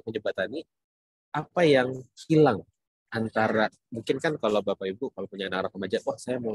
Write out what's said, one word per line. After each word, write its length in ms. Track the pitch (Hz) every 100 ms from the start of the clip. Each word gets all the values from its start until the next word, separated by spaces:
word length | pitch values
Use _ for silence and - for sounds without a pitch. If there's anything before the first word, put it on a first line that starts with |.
| -
menjembatani, 560 | 110 104 98 95 139 - _ _ _ _ _ _
apa 280 | 147 147 - 170
yang 240 | 135 127 131 131 - -
hilang 320 | 156 147 101 - _ _ _ _
antara, 640 | 117 110 110 110 110 107 - _
mungkin 320 | 113 110 135
kan 160 | 165 151
kalau 240 | 110 104
Bapak 320 | 101 98 95
Ibu, 160 | 98 135 -
kalau 80 | 95
punya 240 | 98 95
anak-anak 240 | 92 95
remaja, 240 | - 95 107 -
"Wah, 160 | -
saya 160 | - 127
mau, 160 | 117